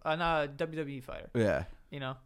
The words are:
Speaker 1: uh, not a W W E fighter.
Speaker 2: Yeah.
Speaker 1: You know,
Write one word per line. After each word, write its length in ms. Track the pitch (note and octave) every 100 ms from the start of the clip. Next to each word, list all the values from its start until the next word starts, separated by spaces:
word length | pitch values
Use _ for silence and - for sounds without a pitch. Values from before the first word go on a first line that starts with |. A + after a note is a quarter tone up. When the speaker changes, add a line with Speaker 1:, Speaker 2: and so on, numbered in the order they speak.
| D#3
Speaker 1:
uh, 100 | D#3+
not 280 | E3+ D#3
a 40 | C#3+
W 300 | C#3+ E3 D#3
W 200 | D#3 C#3
E 40 |
fighter. 280 | - - -
Speaker 2:
Yeah. 320 | A#2+ G#2+ C#2 F2+ - -
Speaker 1:
You 100 | C#3
know, 160 | C3 B2+